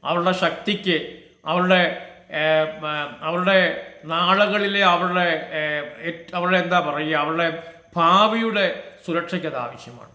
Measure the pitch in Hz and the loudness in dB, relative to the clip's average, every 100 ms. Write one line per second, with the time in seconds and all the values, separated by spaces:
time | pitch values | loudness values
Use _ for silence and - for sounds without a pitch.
0 | 131 175 175 180 170 - - 202 185 160 | -2 0 0 0 -2 -2 -4 -2 0 -2
1 | - - - _ 151 170 180 185 170 - | -2 -14 -20 _ -4 0 4 4 4 -2
2 | - - - 151 156 156 156 156 156 151 | -12 -20 -10 -2 2 4 2 -4 -6 -6
3 | 143 117 156 175 180 190 175 147 - - | -6 -8 -4 0 4 4 4 -2 -10 -16
4 | 151 165 180 190 208 208 202 196 190 175 | -6 -2 2 4 4 2 0 2 4 4
5 | 180 180 175 160 - 156 151 151 147 - | 2 0 0 0 -4 -6 -4 -4 -6 -10
6 | 165 165 - 180 175 185 175 175 151 143 | -10 -10 -8 -4 2 2 2 0 0 -2
7 | 156 151 151 160 170 160 - - _ 175 | 0 0 0 0 -2 -2 -12 -20 _ 2
8 | 165 185 214 226 226 208 185 - - - | 4 6 4 2 0 0 0 -2 -12 -16
9 | - 170 165 180 156 135 120 117 - 120 | -4 -4 -2 -4 -4 -6 -8 -10 -18 -20
10 | 107 | -20